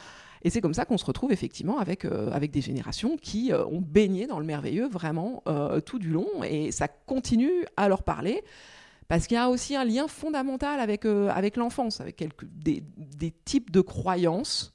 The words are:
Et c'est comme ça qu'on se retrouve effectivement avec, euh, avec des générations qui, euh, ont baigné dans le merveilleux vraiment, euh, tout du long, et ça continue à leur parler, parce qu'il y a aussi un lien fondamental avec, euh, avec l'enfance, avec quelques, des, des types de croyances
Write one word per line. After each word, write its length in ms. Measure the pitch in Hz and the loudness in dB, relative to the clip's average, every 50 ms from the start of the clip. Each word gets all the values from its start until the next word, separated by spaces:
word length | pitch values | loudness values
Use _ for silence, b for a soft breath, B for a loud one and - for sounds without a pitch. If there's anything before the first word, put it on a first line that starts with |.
| B B B B B B B B - | B B B B B B B B 0
Et 80 | 175 | 0
c'est 100 | - 233 | 2 2
comme 140 | 208 160 160 | 2 2 2
ça 100 | 208 254 | 0 0
qu'on 140 | - 247 185 | 2 0 0
se 60 | - | 0
retrouve 280 | - 131 - - 277 233 | -2 -2 -2 0 0 0
effectivement 460 | 180 - - - - - 160 233 294 | 0 -2 -4 -6 -4 -4 -2 -2 0
avec, 260 | 214 180 - - - | 0 -2 -2 -4 -4
euh, 260 | - - - - - | -4 -2 -2 -2 -2
avec 220 | - - 143 151 143 | -2 0 -2 0 0
des 80 | 143 | -2
générations 560 | 131 - 127 135 - - - - - 240 330 | -2 -2 -4 -4 -4 -6 -6 -4 -2 -2 -2
qui, 360 | 294 - - - 208 240 262 180 | -2 -4 -6 -4 -2 0 2 2
euh, 120 | - - | 2 2
ont 160 | - - 175 | 0 -2 -4
baigné 480 | 190 156 147 202 214 190 190 185 220 277 | -2 4 6 6 6 6 4 0 -2 -4
dans 100 | 254 160 | -4 -4
le 80 | 151 | -4
merveilleux 420 | 160 151 147 143 - 120 180 240 285 | -4 -4 -4 -4 -2 -2 0 -2 -2
vraiment, 540 | 220 180 165 160 156 165 170 220 262 - - - | -2 -4 -4 -2 -2 -2 -2 -4 -6 -6 -4 -2
euh, 320 | 156 143 143 147 - 151 | 0 0 0 0 0 0
tout 180 | 160 - - 254 | -2 -2 -4 -6
du 120 | 190 160 | -2 0
long, 340 | 160 160 208 392 415 339 - - | 0 0 0 0 -2 -4 -2 -2
et 220 | - 151 151 113 | -2 -2 -2 -2
ça 160 | - - 143 | -2 -2 -2
continue 800 | 156 - - _ - 269 262 240 - 247 226 247 294 359 349 339 - - | -4 -4 -8 _ -4 -4 -2 0 2 4 4 4 4 2 2 0 -2 -2
à 120 | - 196 202 | 2 2 4
leur 160 | 190 196 - | 4 2 2
parler, 400 | - 165 - - 180 247 403 427 B B B B B B B B B B B B - | -2 -2 -2 0 -2 -2 -2 -4 B B B B B B B B B B B B 0
parce 180 | 165 170 160 | 0 2 2
qu'il 80 | - 233 | 2 2
y 60 | 233 | 2
a 80 | 240 247 | 4 4
aussi 260 | 254 247 - - 277 | 2 0 0 -2 -2
un 100 | 277 262 | 0 2
lien 220 | 233 220 247 294 | 2 2 2 0
fondamental 720 | 311 - - - 320 302 285 262 277 262 254 285 285 294 277 | -2 -4 -6 -4 -2 -2 -2 -2 -2 -2 -2 -2 -2 0 0
avec, 280 | 247 208 208 208 - | 0 0 0 0 2
euh, 220 | 220 208 202 202 202 | 2 4 4 4 2
avec 260 | - - 190 208 208 | 2 2 0 0 0
l'enfance, 440 | 240 240 233 - - 254 226 - - | 0 -2 -2 0 -2 -2 -2 -4 -6
avec 140 | - - - | -8 -10 -8
quelques, 300 | - 170 151 - - - | -8 -8 -8 -8 -10 -16
des, 400 | - - 160 151 165 151 - - 151 - | -16 -14 -2 0 0 0 0 -2 -8 -14
des 360 | - 156 139 139 147 160 165 - | -16 -16 -16 -8 -6 -6 -6 -6
types 400 | _ _ - - 269 233 - 165 | _ _ 0 0 0 0 4 4
de 80 | 190 | 4
croyances 920 | 185 190 - - - 185 185 180 175 165 160 190 294 - - - - - - | 4 4 0 -4 -2 0 2 2 4 2 2 2 -2 -2 -4 -4 -6 -6 -12